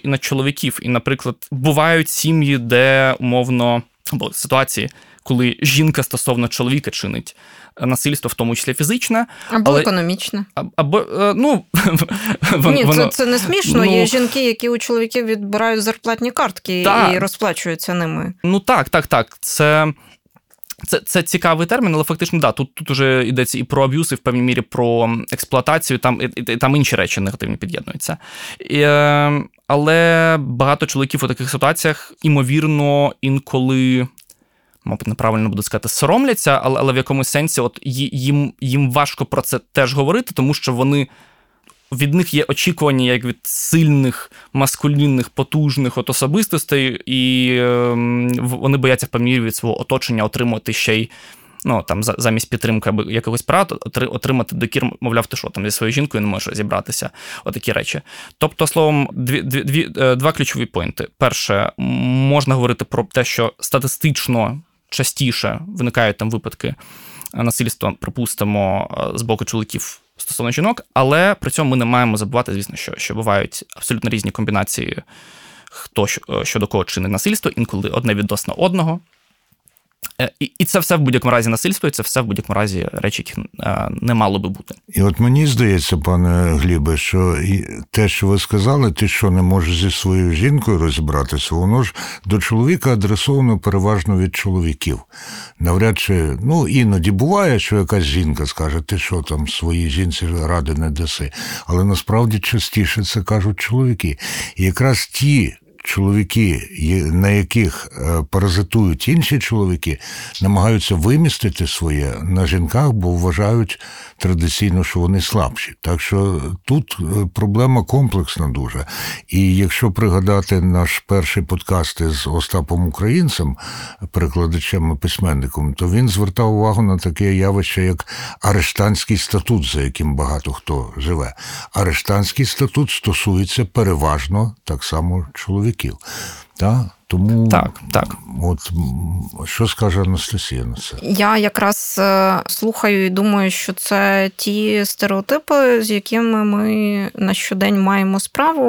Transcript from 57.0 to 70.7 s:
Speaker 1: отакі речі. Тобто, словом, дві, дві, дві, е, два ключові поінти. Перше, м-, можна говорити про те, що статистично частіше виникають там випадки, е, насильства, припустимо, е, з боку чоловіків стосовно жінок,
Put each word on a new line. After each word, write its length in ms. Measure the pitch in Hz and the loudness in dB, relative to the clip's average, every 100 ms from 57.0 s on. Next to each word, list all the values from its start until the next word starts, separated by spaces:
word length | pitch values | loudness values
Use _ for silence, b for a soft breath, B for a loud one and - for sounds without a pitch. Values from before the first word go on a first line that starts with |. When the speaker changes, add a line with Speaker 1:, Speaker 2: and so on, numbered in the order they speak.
| - B B B | -8 B B B
Speaker 1:
отакі 280 | - - - | -6 -4 -2
речі. 300 | - - 147 - B B - | -2 -4 -8 -12 B B -4
Тобто, 300 | 156 - 165 | -4 0 0
словом, 420 | 170 156 147 139 | 2 2 2 0
дві, 300 | - 123 139 | -2 -2 -2
дві, 220 | 131 135 | -2 -2
дві, 260 | 139 147 - - | 0 -2 -2 0
е, 180 | 131 127 | 2 2
два 160 | 147 | 0
ключові 340 | 156 139 127 117 | 0 -4 -2 -4
поінти. 420 | - 87 - - - | -4 -6 -6 -10 -2
Перше, 360 | 127 - - | -2 0 -2
м-, 180 | 101 - - 127 123 127 131 135 | 0 -2 -4 -4 -2 0 2 4
можна 260 | 143 135 131 | 2 2 2
говорити 300 | 120 120 - | 2 0 -2
про 180 | - | -4
те, 200 | 104 131 | -2 -2
що 300 | 120 - 113 - | -2 0 -2 -4
статистично 1000 | - 135 131 - 156 139 - 120 107 139 - _ - | -2 -2 -2 0 0 0 -2 0 0 -4 -14 _ -10
частіше 720 | - 127 - 131 - - 110 165 | -4 -4 -2 -2 -2 -4 -6 -8
виникають 500 | 208 123 123 110 - | -6 -2 0 0 0
там 140 | 110 | -4
випадки, 440 | 113 110 - - 135 B B B B B | -4 -8 -8 -8 -8 B B B B B
е, 100 | - | -2
насильства, 500 | 117 - 117 - 101 92 | -2 0 -4 -2 -6 -6
припустимо, 920 | - - 117 - 104 104 95 98 - - - | -10 -6 -6 -2 0 0 0 -2 -4 -6 -6
е, 40 | - | -4
з 40 | |
боку 240 | 117 110 113 | -2 -2 -2
чоловіків 560 | 113 107 - - - _ - | -6 -6 -8 -10 -14 _ -14
стосовно 300 | - - 120 | -10 -4 -4
жінок, 300 | 127 196 | 0 -2